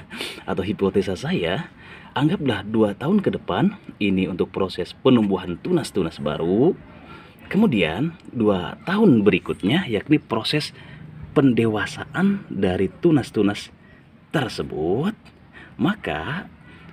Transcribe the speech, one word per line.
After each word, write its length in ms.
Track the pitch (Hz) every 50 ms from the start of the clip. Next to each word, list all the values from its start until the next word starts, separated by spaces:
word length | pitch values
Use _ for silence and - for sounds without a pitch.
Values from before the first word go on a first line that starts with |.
| - - -
<laughs> 340 | - - - - - - -
atau 140 | 95 87 90
hipotesa 500 | 98 98 85 98 98 95 101 92 101 92
saya, 560 | 87 123 147 190 139 87 80 92 131 175 - - - - - - - - - - 123
anggaplah 500 | 139 156 190 - 147 131 110 95 98 104
dua 300 | 110 110 107 101 98 -
tahun 260 | - 151 202 208 196
ke 160 | - 95 -
depan 380 | - - 90 101 143 202 196 - - - - -
ini 260 | 107 101 95 92 92 82
untuk 240 | 92 85 92 -
proses 400 | - 113 98 92 - - 87 -
penumbuhan 640 | - - - 135 127 117 107 98 98 90 87 90 87 80
tunas-tunas 580 | - 160 180 165 123 - - 107 85 82 - -
baru, 560 | 69 73 76 80 82 85 92 107 135 180 - - - - - - - - - - - - - - - -
kemudian 720 | - 185 226 214 131 101 85 78 80 95 143 170 165 - - -
dua 440 | - 120 110 104 98 92 87 - - - -
tahun 400 | - 185 208 226 196 131 110 98
berikutnya 640 | 101 92 87 - - 80 - - 95 131 185 185 135
yakni 320 | 110 95 - - 151 143
proses 560 | - - 113 113 110 - - 151 147 - - - - - - - - - - - - -
pendewasaan 1120 | - 151 139 135 117 117 113 113 107 104 101 - - - - - - 147 185 196 202 196 - -
dari 400 | - 190 196 185 185 185 190 185 - -
tunas-tunas 720 | - 175 156 139 110 - - 113 101 98 101 - - - - - - - - - - - - - - _
tersebut, 840 | - 165 127 - - - 80 71 - 73 78 85 95 120 156 202 220 - - - - - - - - - - - - -
maka 680 | 117 165 214 - - - 76 78 78 101 143 190 - - - - - - - - - -